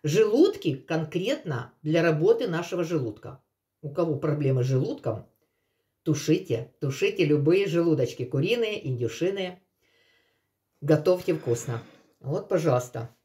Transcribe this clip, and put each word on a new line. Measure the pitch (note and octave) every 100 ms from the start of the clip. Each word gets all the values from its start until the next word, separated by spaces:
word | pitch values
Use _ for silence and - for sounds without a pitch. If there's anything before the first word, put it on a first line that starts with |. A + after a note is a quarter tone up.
Желудки | D3+ E3+ A3 A#3 F#4+ - E3 C3+
конкретно | - D#3+ D#3 F3+ F#3+ C#4+ - B2+ A#2 _
для | D3+ E3
работы | E3 D3+ F3 A3+ A#3
нашего | E3 F3 F3+
желудка. | E3 E3 A#2+ G#2 - C3 _ _ _ _
У | D3
кого | D#3 E3 C3+
проблемы | D#3 D3 C3+ C3
с | B2+
желудком, | C3 C#3+ D4+ C3+ G#2+ - _ _ _ _ _ _ _
тушите, | - D3 - E3+ - A2+ B2 _
тушите | C#3 C3+ G#3 G3+ D#3
любые | D3 C#3+ F#3 G3
желудочки — | E3+ E3+ D3 B2 - B2
куриные, | C#3 E3+ A#3+ A3 G#3 C#3
индюшиные. | B2 A#2 - F3+ G3 F#3 F3+ _ _ _ _ _ _ _ _ _ _ _ _
Готовьте | C#3+ D3+ E3 F3+ F3+
вкусно. | D#3+ - A#2 - A#2 - - _ _
Вот, | C3 E3+ -
пожалуйста. | F3 D#3+ B2 - A2+ A#2 _